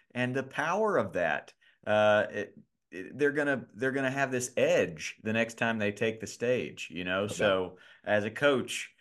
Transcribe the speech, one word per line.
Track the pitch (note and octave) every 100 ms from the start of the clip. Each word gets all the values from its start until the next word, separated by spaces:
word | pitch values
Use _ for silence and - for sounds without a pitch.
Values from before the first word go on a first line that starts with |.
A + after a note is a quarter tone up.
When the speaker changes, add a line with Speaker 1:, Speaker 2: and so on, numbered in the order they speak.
| _
Speaker 1:
And | A#2+ B2
the | C3+
power | - - D#3 G3 A3 D3+
of | G2+
that, | F2 E2 C#2 - _ _ _ -
uh, | G#2+ G#2+ G#2 -
it, | G#2+ - - _ _ _
it, | F2 F#2 B2+
they're | C#3+
gonna, | C#3+ C#3+ C3 A#2
they're | G2+ C3+
gonna | C3+ C3
have | C#3 C3
this | B2+ B2 -
edge | C#3+ E3 F2 E2 - -
the | G#2+
next | A2+ A2+
time | - A#2 A2
they | G#2
take | G2+ A2+ A2
the | -
stage, | - A#2+ B2 D2 - -
you | E2+
know? | F2+ F#2+
Speaker 2:
Okay. | G#2+
Speaker 1:
So | - G#2+ F#2+ F2+ - - -
as | - G#2
a | G#2
coach, | - D3 B2+ F#2+ - - _